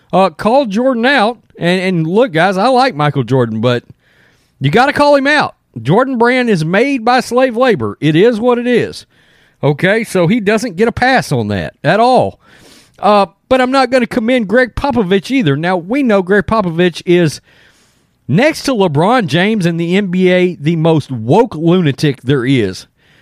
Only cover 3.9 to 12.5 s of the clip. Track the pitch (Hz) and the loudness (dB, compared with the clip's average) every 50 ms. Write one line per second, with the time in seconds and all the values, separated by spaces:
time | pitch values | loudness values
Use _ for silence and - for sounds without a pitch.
3.9 | - _ _ _ _ _ _ _ _ _ _ _ _ - 135 139 147 226 254 285 | -20 _ _ _ _ _ _ _ _ _ _ _ _ -4 -4 0 2 2 2 2
4.9 | 277 - 294 294 294 277 262 277 302 285 220 - - _ _ _ - 117 113 123 | 2 2 2 4 4 4 4 2 0 0 -2 -4 -6 _ _ _ -16 -8 -2 0
5.9 | 165 220 269 262 269 226 233 240 240 254 247 233 214 160 156 160 180 202 240 285 | 0 2 0 0 0 0 0 0 2 0 0 0 0 0 0 0 0 0 0 0
6.9 | 277 262 220 240 247 262 - - 233 247 262 269 226 220 247 254 214 147 113 104 | -2 -2 0 0 0 0 0 0 0 0 0 0 0 0 0 0 0 0 -2 -6
7.9 | 101 - 135 151 156 156 196 240 247 202 226 247 240 240 240 247 247 208 127 90 | -6 -2 -2 0 2 4 2 2 2 0 0 -2 -2 -2 0 0 0 0 0 -2
8.9 | 76 - - _ _ _ _ _ _ _ _ _ _ - - 139 151 139 - 185 | -6 -12 -18 _ _ _ _ _ _ _ _ _ _ -4 -2 -2 -2 0 0 0
9.9 | 202 226 226 - - 190 175 156 214 247 202 185 220 220 214 254 175 165 220 240 | 0 0 -2 -2 -2 0 2 2 0 0 0 0 -2 -2 -2 -4 -2 -2 -2 -2
10.9 | - - 247 254 269 233 - - 151 120 110 104 104 95 80 69 - _ - 139 | 0 0 0 0 0 0 0 -2 -4 -4 -2 -2 -4 -4 -6 -8 -10 _ -2 0
11.9 | 175 208 233 247 262 226 117 98 - _ _ _ | 2 2 2 2 2 2 0 0 -4 _ _ _